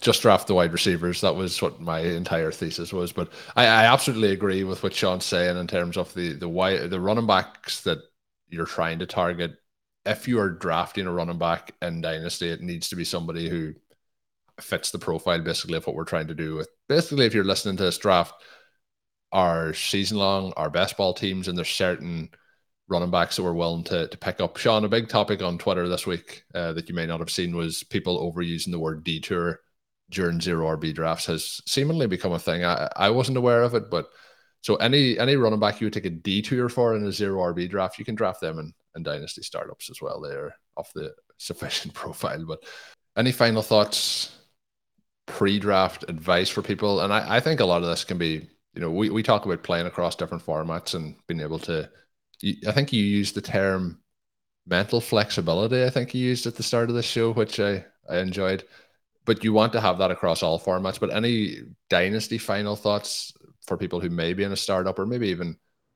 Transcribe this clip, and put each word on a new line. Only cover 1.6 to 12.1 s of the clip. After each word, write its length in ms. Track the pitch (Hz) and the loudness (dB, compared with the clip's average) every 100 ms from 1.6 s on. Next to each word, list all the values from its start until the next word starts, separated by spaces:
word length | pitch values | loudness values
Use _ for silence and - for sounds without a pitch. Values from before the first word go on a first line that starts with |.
what 180 | 90 - | -4 -4
my 200 | 82 80 | -4 -2
entire 520 | 85 85 87 82 80 | -2 -2 -2 0 -2
thesis 400 | - 82 80 85 | -2 -6 -6 -6
was. 220 | 95 87 | -4 -4
But 180 | - 85 - - - | -4 -8 -8 -2 6
I, 100 | 120 | 8
I 200 | 110 113 | 10 10
absolutely 460 | 135 - 113 107 | 8 4 4 4
agree 340 | 95 101 95 95 | 4 2 0 0
with 180 | 92 | -2
what 100 | 98 | -2
Sean's 300 | - 98 92 | 0 0 0
saying 320 | - 90 87 90 | 0 2 2 0
in 120 | 87 | -2
terms 280 | 92 87 90 | -2 -2 -2
of 180 | 87 92 | -4 -4
the, 180 | 87 | -6
the 160 | 71 87 | -4 -4
wide, 400 | 87 92 95 87 | 0 2 2 0
the 100 | 92 | -2
running 280 | 92 113 113 | 0 2 4
backs 540 | 95 - - - - | 4 2 -6 -10 -4
that 180 | 95 78 - _ _ _ _ | -2 -2 -6 _ _ _ _
you're 160 | 85 82 | -8 -4
trying 340 | - 82 82 | -2 -2 -2
to 60 | 90 | -4
target. 500 | - 87 87 85 71 _ _ _ _ - | 0 0 0 -4 -8 _ _ _ _ -4
If 220 | - - | -2 0
you 100 | 120 | 2
are 100 | 98 | 0
drafting 580 | 82 90 82 87 - 92 | 0 -2 0 -2 -4 -4
a 40 | |
running 240 | 87 85 85 | -2 -2 -2
back 380 | 85 85 - - | 0 0 -4 -8
in 200 | 87 82 | -6 -4
Dynasty, 480 | 82 | -4